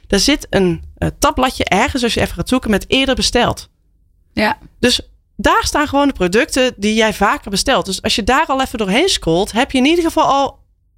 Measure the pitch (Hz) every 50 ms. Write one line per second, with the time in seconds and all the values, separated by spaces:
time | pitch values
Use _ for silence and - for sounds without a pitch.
0 | _ - 202 196 - - 294 - - - - 202 190 180 165 160 - - - -
1 | 170 156 - - - 285 302 262 254 262 - - - - - 196 247 285 - 254
2 | 240 226 - - 196 - - 175 - - 254 254 - 226 202 190 - - - 269
3 | 269 262 254 - 202 - - 240 226 156 113 - - _ _ _ _ _ _ _
4 | _ _ _ _ _ _ - - 214 214 - - - - _ - - 247 247 -
5 | - - - _ _ _ _ - 202 285 370 466 440 - - 294 302 - 269 277
6 | 285 277 262 - 185 175 180 226 311 - - 269 254 247 - - 196 214 214 226
7 | 220 214 - - - 220 277 285 - 226 196 185 - 285 254 190 165 190 190 185
8 | - 220 - 254 202 220 254 285 320 - 269 269 269 - - 220 214 - - 254
9 | 359 381 - - - 170 165 175 208 - - 220 269 - - 262 247 294 339 349
10 | 330 330 - 320 285 240 269 277 277 - - _ _ _ _ _ _ _ _